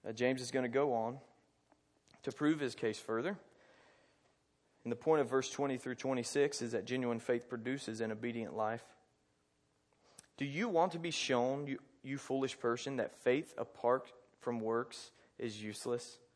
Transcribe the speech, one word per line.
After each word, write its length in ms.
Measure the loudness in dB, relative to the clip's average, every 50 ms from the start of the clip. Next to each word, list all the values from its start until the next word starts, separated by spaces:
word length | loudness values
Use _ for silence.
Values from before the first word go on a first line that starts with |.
| -6 -8
Uh, 40 |
James 280 | -2 2 2 2 2 2
is 100 | -2 0
gonna 180 | 0 0 0 4
go 260 | 4 4 4 4 2
on 240 | 2 0 0 -4 -6 -12 -20 _ _ _ _ _ _ _ _ -20 _ _ _ _ _ _ _ -20 -6
to 100 | -6 -6
prove 280 | -4 0 0 0 2 0
his 140 | -2 -4 -4
case 240 | -2 -2 -2 -2 -2
further. 380 | -4 -2 -2 0 0 -2 -4 -6 -12 -20 -20 -20 -20 -20 -20 -20 -20 -20 -20 _ _ _ _ _ _ _ _ _ _ _ _ _ _ _ _ _ _
And 80 | -4
the 40 | -4
point 240 | -2 2 4 4 4
of 80 | 4 4
verse 220 | 2 0 0 0
twenty 260 | -2 -2 0 0 0
through 200 | -2 -4 -6 -6
twenty-six 680 | -2 -2 0 0 0 -2 0 4 4 4 4 2 -2
is 100 | -4 -2
that 140 | -2 -2 -2
genuine 340 | 0 -2 0 0 0 0 0
faith 280 | 2 0 0 0 0 -6
produces 520 | -8 -4 -2 -2 -2 -2 -4 -6 -4 -2
an 120 | -2 -2
obedient 440 | -2 -2 -4 -4 -2 -4 -6 -4 -2
life. 280 | 0 0 0 0 -4 -6 -14 -20 -20 _ _ _ _ _ _ _ _ _ _ _ _ _ _ _ _ _ _ _ _ _ -20 -20 -20 -20 _ _
"Do 80 | -6 -4
you 240 | -2 0 0 0 2
want 240 | 4 4 4 4
to 60 | 2 -2
be 120 | -4 -2
shown, 560 | -2 -2 2 4 4 4 4 4 2 0 -2
you, 120 | -4 -6 -8 -8 -18 _ _
you 140 | -8 -6 -6
foolish 420 | -6 -4 -2 0 0 0 0 -2 0
person, 380 | 2 2 2 2 -2 -4 -2
that 180 | -2 -2 -2 -4 0
faith 300 | 4 4 4 4 2 -4 -6 -8
apart 540 | -8 -8 -6 0 4 4 4 4 2 -8 -18 -20 -20 _ _ _
from 200 | -4 -2 -2 0
works 500 | 0 0 0 0 0 -4 -10 -14 -14 -16 _ -20 -20 _ _ -6
is 240 | -6 -6 -6 -6
useless? 560 | -8 -8 -8 -6 -2 -2 -2 -2 -4 -10 -16 -20 -20 _ _